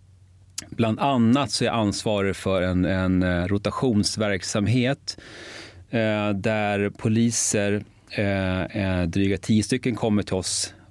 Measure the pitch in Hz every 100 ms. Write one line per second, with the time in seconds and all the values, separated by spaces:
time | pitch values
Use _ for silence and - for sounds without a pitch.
0 | - - - - - - - - 113 107
1 | 143 127 113 135 139 - 120 113 104 -
2 | 117 104 98 90 98 95 92 92 87 95
3 | 92 92 90 87 90 101 104 - 135 104
4 | 98 - 104 95 - 110 101 127 123 143
5 | - - - - - - - - - 117
6 | 110 107 104 98 110 107 104 101 101 -
7 | 113 110 117 113 - 107 101 104 - -
8 | - - 101 98 95 92 - 101 95 92
9 | 85 98 98 95 - 107 - 131 131 110
10 | 117 104 92 92 - - - - -